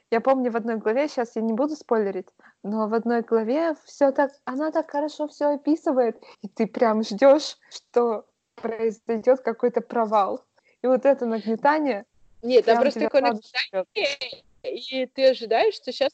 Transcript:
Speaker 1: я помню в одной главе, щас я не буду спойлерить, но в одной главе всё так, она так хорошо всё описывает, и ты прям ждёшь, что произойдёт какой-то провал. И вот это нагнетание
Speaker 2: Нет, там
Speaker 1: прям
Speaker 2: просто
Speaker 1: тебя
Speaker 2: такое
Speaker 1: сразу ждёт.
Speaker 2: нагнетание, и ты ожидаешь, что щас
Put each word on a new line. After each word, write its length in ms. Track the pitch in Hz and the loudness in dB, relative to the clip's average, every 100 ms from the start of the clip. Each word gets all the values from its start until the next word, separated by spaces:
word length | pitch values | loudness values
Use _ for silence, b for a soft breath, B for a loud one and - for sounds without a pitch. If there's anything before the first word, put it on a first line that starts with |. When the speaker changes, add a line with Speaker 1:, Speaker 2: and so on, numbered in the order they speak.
| - | -4
Speaker 1:
я 100 | 233 | -2
помню 300 | 240 269 247 | 2 2 0
в 40 | 226 | -4
одной 200 | 220 226 | -4 -4
главе, 320 | 220 240 294 | -2 0 -2
щас 280 | 277 233 - | -4 -6 -4
я 60 | |
не 100 | 226 | -2
буду 240 | 220 302 311 | 0 -2 -4
спойлерить, 520 | - 226 196 180 190 _ b b | -2 0 0 -4 -10 _ b b
но 240 | 196 220 214 | -8 -4 -2
в 60 | |
одной 280 | 226 226 233 | -2 0 -2
главе 520 | 226 226 220 277 330 302 | 0 -2 0 -2 -2 -4
всё 280 | _ - 277 | _ 0 0
так, 200 | 269 277 - | 2 -2 -2
она 260 | - 254 311 | -10 -6 -4
так 180 | 320 311 | -4 -4
хорошо 380 | 294 302 - 294 | -4 -6 -6 -10
всё 260 | - 294 | -4 -2
описывает, 640 | 285 285 320 339 262 240 - B B | -2 0 -2 0 0 0 -2 B B
и 60 | 202 | -14
ты 180 | - 220 | -6 -4
прям 360 | - 233 214 | 0 0 0
ждёшь, 540 | 220 202 277 294 - - b | -2 4 6 6 2 -14 b
что 560 | - _ - 240 214 - _ _ - | -20 _ -2 0 -4 -10 _ _ -12
произойдёт 840 | 226 220 226 202 - 226 226 262 | -8 -4 -4 -4 -6 -2 2 2
какой-то 400 | 233 226 247 240 | 2 -2 -2 -2
провал. 600 | 226 240 220 214 196 214 _ _ _ _ | -4 -4 0 0 0 -4 _ _ _ _
И 40 | 247 | 0
вот 160 | 254 277 | 2 4
это 200 | 269 240 | 2 0
нагнетание 800 | 226 202 220 277 311 285 202 - _ _ _ | -4 -4 0 2 2 0 -4 -8 _ _ _
Speaker 2:
Нет, 240 | 233 254 - | 2 2 4
там 120 | 226 | 4
Speaker 1:
прям 0 | |
Speaker 2:
просто 220 | 262 233 | 2 0
Speaker 1:
тебя 60 | 294 | 0
Speaker 2:
такое 160 | 285 | 2
Speaker 1:
сразу 180 | 262 214 - | 2 -2 -6
ждёт. 320 | 247 226 190 185 | -8 -6 -6 -6
Speaker 2:
нагнетание, 480 | - 294 285 254 - _ _ | -4 -4 -4 -12 -16 _ _
и 420 | - 233 247 262 254 | -10 -10 -8 -6 -6
ты 240 | - 262 | 2 2
ожидаешь, 440 | 247 220 226 427 | 2 0 2 2
что 180 | - - | 0 -8
щас 180 | 240 269 | -4 -4